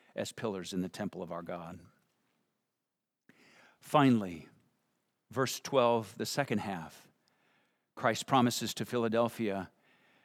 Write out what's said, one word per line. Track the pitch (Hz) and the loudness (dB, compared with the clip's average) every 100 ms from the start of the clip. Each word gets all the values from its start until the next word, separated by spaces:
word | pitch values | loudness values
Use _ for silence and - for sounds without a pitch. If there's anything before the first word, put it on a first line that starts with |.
| _ - | _ -8
as | 101 | -8
pillars | - 117 98 85 | -6 -6 -6 -6
in | 95 | -4
the | 90 | -4
temple | - 101 90 | -4 -8 -8
of | 85 | -10
our | 85 | -10
God. | 85 87 85 90 - _ _ _ _ _ _ _ _ _ _ _ _ _ _ _ _ _ - _ | -8 -10 -10 -16 -20 _ _ _ _ _ _ _ _ _ _ _ _ _ _ _ _ _ -20 _
Finally, | - 151 135 117 95 80 73 _ _ _ _ _ _ _ _ | 2 6 8 6 2 -8 -14 _ _ _ _ _ _ _ _
verse | 117 131 - | -2 -2 -2
twelve, | - 139 120 117 107 - | -2 4 4 4 0 -6
the | 110 | -6
second | - 139 107 | -2 0 -2
half. | 101 92 78 - - _ _ _ _ _ _ _ _ - | -2 -8 -10 -16 -20 _ _ _ _ _ _ _ _ -2
Christ | 127 110 - | 0 0 2
promises | 135 120 - 110 | 4 4 2 -4
to | - 110 | -6 -4
Philadelphia | 123 113 113 117 - 110 98 90 _ _ _ _ _ | -2 0 2 0 0 -4 -4 -8 _ _ _ _ _